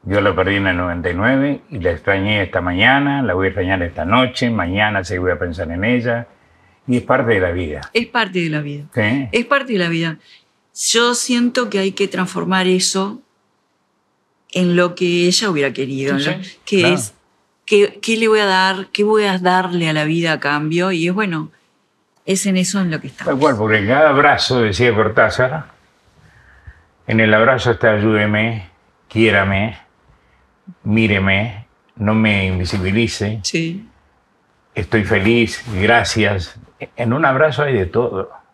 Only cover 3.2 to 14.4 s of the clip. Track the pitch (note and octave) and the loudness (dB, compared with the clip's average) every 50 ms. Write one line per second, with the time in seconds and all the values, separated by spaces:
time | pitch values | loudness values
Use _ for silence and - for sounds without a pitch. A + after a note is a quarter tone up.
3.2 | C3 G#2 F2+ F#2 F#2+ F#2+ - G2+ F#2 F2+ F#2+ F#2 F2 E2+ - - D#2+ E2+ G#2+ B2 | 0 0 0 0 0 0 -2 -2 -2 -2 -2 -2 -2 -6 -6 -6 -2 0 2 2
4.2 | C3 A#2+ - - B2+ A#2+ A#2 G#2 F2 E2+ F#2 G2+ G#2+ G#2+ G#2 G2 F2+ E2 G2+ F2+ | 2 0 -2 -2 -2 -2 -2 -2 -2 -2 0 0 0 0 0 -4 -4 -4 -4 -2
5.2 | F2+ F2+ F2 D#2+ F#2 F2 D#2 E2+ E2+ D#2+ E2 E2+ G2 A#2 B2 B2 A2+ B2 A#2 A#2 | 0 0 0 -2 -4 -6 -6 -6 -6 -6 -4 -4 -2 0 0 0 0 -2 -4 -4
6.2 | A#2+ - _ _ _ _ _ _ _ _ _ _ _ - B2 B2 - - B2+ B2+ | -6 -10 _ _ _ _ _ _ _ _ _ _ _ -2 -2 -2 0 0 0 0
7.2 | A#2 A#2 A2+ F#2+ F2+ F2 F2 F2+ F2 D2+ D2 D2 - - _ A3+ A#3 - - A#3+ | 2 2 2 2 0 -2 -2 -4 -6 -6 -8 -10 -12 -4 _ -4 -4 -2 -2 -4
8.2 | A3 F#3+ F#3 F#3 E3+ D#3+ D3+ D3+ D3 C#3+ C#3+ D3 D3 - - A#2+ G#2+ G#2 B2 C#3+ | -4 -2 -4 -4 -4 -2 -4 -6 -6 -8 -10 -12 -14 -8 -4 -2 -2 0 0 -2
9.2 | C#3 G2 - A#3+ A#3 - B3+ C#4 C4+ C4 A3+ F#3+ F3 E3+ E3+ E3 E3+ E3 D#3 - | -4 -2 -2 -4 0 0 -2 -2 0 -2 -2 -2 0 0 -2 -2 -2 -4 -6 -10
10.2 | _ _ - _ _ _ _ _ _ _ _ - - - - A3+ A#3+ A#3+ B3 B3 | _ _ -20 _ _ _ _ _ _ _ _ -8 -4 0 2 2 2 2 0 -2
11.2 | - - B3 A#3+ A#3+ B3 A#3+ - A#3+ G#3 G3+ G3 F#3+ G3 F#3+ - G3+ F#3+ - F3+ | -2 0 0 2 2 0 0 -2 -4 -2 -2 -2 -2 -2 -2 -2 -4 -4 -2 -4
12.2 | F#3 F3+ - F3 E3+ F3 F#3 F#3+ F#3 F#3 F#3 F#3 F3+ - - F#3+ F#3+ G3+ A3+ B3 | -4 -4 -4 -6 -2 0 0 2 2 2 2 2 0 0 -2 -2 -4 -4 -8 -12
13.2 | _ _ _ _ _ _ _ _ _ _ _ _ _ _ _ _ _ _ _ _ | _ _ _ _ _ _ _ _ _ _ _ _ _ _ _ _ _ _ _ _
14.2 | _ _ _ _ | _ _ _ _